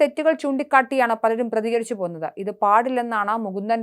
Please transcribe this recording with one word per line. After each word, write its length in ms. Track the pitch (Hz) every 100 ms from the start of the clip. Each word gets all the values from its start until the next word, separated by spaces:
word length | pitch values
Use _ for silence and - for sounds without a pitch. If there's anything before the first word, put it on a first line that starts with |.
തെറ്റുകൾ 320 | 294 294 311
ചൂണ്ടിക്കാട്ടിയാണ് 840 | 320 285 269 294 269 254 269 233 226
പലരും 320 | 226 226 233
പ്രതികരിച്ചു 460 | 220 226 233 226 214
പോകുന്നത്. 300 | 175 170 160 -
ഇത് 140 | 196
പാടില്ലെന്നാണ് 840 | 202 208 208 247 254 240 220 202 226
മുകുന്ദൻ 440 | 214 190 208 226